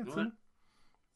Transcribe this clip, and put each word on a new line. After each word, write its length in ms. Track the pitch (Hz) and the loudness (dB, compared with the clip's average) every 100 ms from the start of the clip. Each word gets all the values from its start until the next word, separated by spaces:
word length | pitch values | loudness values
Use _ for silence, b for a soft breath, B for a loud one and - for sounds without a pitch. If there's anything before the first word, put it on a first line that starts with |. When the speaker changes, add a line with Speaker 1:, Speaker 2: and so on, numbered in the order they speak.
Speaker 1:
tu 60 | 214 | -2
sais. 40 | 151 | 0
Speaker 2:
Ouais. 60 | 220 - - _ - _ - _ _ | 0 -2 -16 _ -20 _ -20 _ _